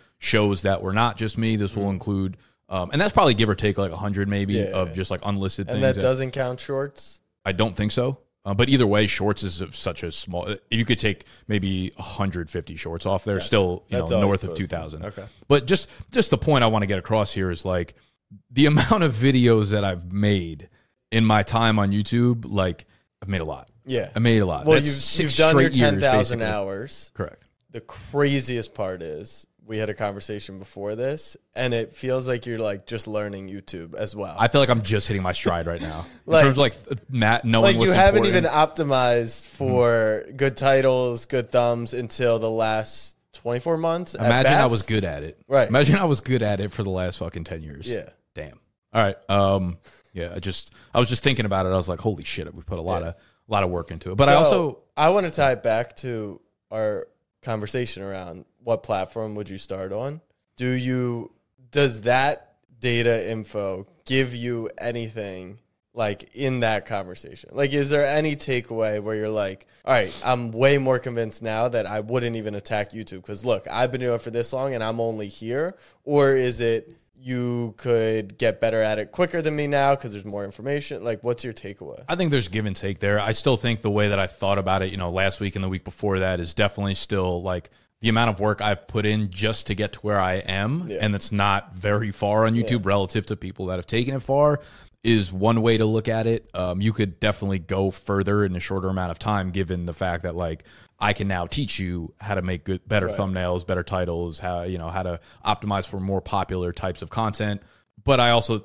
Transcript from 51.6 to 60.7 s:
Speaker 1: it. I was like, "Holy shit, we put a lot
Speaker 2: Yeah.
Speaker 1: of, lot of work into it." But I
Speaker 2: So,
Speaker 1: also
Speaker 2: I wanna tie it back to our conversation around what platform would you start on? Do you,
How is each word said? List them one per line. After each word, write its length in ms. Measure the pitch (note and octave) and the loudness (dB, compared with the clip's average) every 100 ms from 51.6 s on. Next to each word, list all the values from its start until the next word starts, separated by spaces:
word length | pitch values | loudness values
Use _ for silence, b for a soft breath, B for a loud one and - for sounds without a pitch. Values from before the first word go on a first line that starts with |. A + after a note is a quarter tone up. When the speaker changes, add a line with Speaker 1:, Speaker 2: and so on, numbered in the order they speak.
| F#2 | 2
Speaker 1:
it. 40 | |
I 60 | F#2+ | 0
was 120 | F2 | 0
like, 100 | E2+ | -4
"Holy 240 | A2+ F2 | -4 -4
shit, 280 | D#2 - D#2+ | -8 -10 -10
we 100 | - | -12
put 160 | - F#2 | -10 -8
a 20 | |
lot 200 | E2 F2+ | -4 -4
Speaker 2:
Yeah. 60 | E2+ | -4
Speaker 1:
of, 60 | F2 b b b | -10 b b b
lot 160 | G#2 | 0
of 60 | F#2+ | 0
work 220 | F2+ E2 | -2 -6
into 200 | E2 F#2 | -10 -4
it." 40 | G2 | 4
But 120 | C#3 | 6
I 20 | |
Speaker 2:
So, 60 | C#3+ | 8
Speaker 1:
also 440 | D#3 F#2+ C3+ - _ - | 6 4 0 -6 _ 2
Speaker 2:
I 120 | D3+ | 4
wanna 200 | G3+ F3+ | 4 0
tie 220 | D#3 C#3 | 0 2
it 100 | B2 | 2
back 320 | A#2 A2 B2 - | 0 0 -2 -8
to 440 | C3 A#2 G#2 F#2 _ _ - | -8 -8 -8 -12 _ _ -10
our 360 | A2 G#2+ G2+ - _ _ _ | -4 -2 -2 -6 _ _ _
conversation 580 | - A2 G#2 C3 A#2+ - | -8 -6 -4 -4 -4 -6
around 420 | G2 F#2+ F2 F2 - _ | -8 -10 -10 -14 -18 _
what 200 | A#2+ A2+ | -2 -2
platform 520 | - G2+ F#2+ A#2 A2 G#2 | 0 -4 -2 -6 -6 -8
would 140 | G2+ | -10
you 80 | F#2+ | -10
start 340 | - F#2+ F#2+ | -10 -8 -6
on? 300 | G2+ C3 D3+ _ _ _ - | -6 -6 -10 _ _ _ -6
Do 140 | |
you, 640 | B2+ | -2